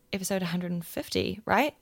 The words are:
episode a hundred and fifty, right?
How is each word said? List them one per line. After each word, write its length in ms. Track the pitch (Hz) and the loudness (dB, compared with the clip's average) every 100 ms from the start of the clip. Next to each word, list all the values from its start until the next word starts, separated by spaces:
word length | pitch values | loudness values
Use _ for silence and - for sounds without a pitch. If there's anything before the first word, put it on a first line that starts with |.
| - | -8
episode 280 | 196 190 196 | -4 0 0
a 40 | 175 | 0
hundred 260 | 175 175 | 0 -2
and 140 | 175 - | -4 -4
fifty, 560 | - - - - 196 - | -6 -2 0 0 -2 2
right? 300 | 196 285 - | 4 4 0